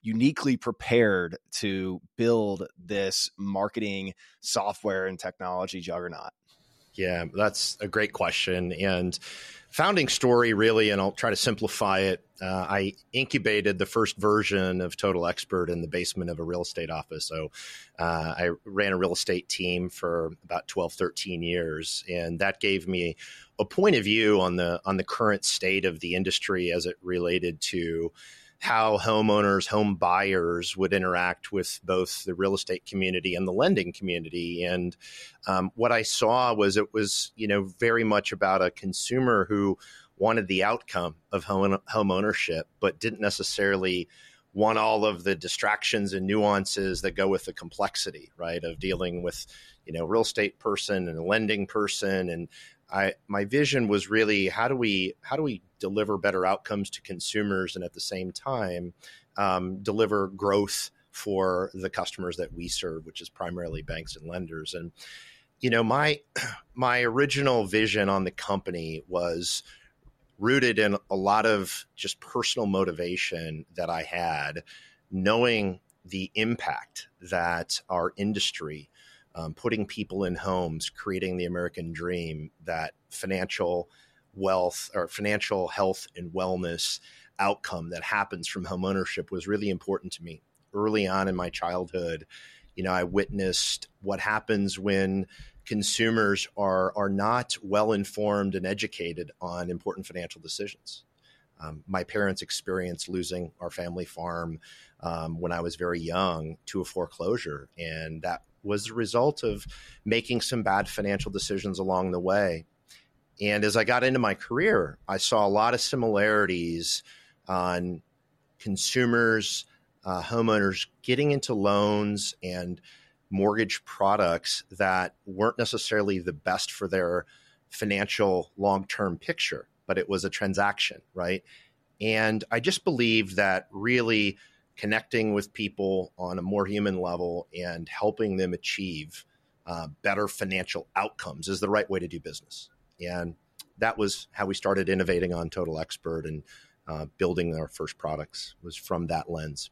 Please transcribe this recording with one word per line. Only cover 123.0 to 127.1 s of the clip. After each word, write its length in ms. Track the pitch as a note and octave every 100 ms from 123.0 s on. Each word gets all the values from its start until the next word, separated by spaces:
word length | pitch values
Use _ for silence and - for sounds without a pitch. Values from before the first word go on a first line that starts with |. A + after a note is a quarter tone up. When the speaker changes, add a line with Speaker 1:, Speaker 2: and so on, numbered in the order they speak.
| _ _ _
Speaker 2:
mortgage 520 | F#2+ G2 G#2+ G#2+ - -
products 800 | - G2 G#2 F2+ E2+ - - -
that 420 | F#2 G2 F#2 F#2 _
weren't 320 | - F#2+ A2 A#2
necessarily 600 | A2+ A2 - G#2+ G2+ F#2+
the 160 | F2
best 360 | D2+ - F#2 -
for 160 | - G2
their 380 | F#2 F2